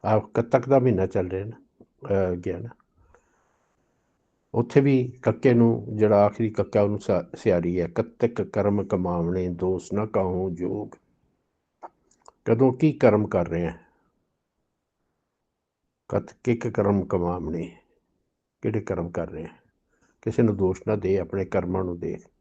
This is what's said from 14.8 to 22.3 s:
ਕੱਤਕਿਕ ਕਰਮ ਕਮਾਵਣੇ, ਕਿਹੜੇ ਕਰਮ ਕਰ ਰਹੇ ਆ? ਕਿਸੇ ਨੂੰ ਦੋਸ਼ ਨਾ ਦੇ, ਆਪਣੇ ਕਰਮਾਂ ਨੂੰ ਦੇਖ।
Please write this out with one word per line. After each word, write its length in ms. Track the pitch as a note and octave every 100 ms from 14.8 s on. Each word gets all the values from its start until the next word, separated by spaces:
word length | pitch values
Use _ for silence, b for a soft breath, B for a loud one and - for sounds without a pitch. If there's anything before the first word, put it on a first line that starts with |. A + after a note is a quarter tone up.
| _ _ _ _ _ _ _ _ _ _ _ _ _
ਕੱਤਕਿਕ 600 | - - - - A#2 A#2+
ਕਰਮ 360 | G#2+ G2+ G2+
ਕਮਾਵਣੇ, 720 | F2 F#2+ F2 F2+ D#2 E2 E2 - _ _ _ _ _ _ _ _
ਕਿਹੜੇ 180 | - G#2+
ਕਰਮ 300 | G2+ F2+ E2+
ਕਰ 180 | F2 E2
ਰਹੇ 160 | -
ਆ? 40 | - - _ _ _ _ _ _
ਕਿਸੇ 200 | - A2
ਨੂੰ 140 | A#2 G2
ਦੋਸ਼ 260 | F#2 F#2 -
ਨਾ 80 | A2
ਦੇ, 220 | F#2+ F#2+
ਆਪਣੇ 260 | E2 G2
ਕਰਮਾਂ 400 | F#2 G2 F2 F#2
ਨੂੰ 140 | F#2 F2
ਦੇਖ। 260 | E2 D#2+ -